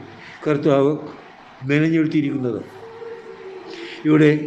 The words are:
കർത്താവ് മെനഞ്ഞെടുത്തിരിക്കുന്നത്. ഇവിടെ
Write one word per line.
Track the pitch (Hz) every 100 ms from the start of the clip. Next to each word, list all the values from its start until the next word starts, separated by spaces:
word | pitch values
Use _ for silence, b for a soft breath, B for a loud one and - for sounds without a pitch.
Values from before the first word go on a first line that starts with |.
| - - B B
കർത്താവ് | 151 147 156 139 139 151 - - - - - - 127
മെനഞ്ഞെടുത്തിരിക്കുന്നത്. | 147 160 165 156 156 151 135 123 104 - - - - - - - - 381 - - B B B
ഇവിടെ | 151 151 151 151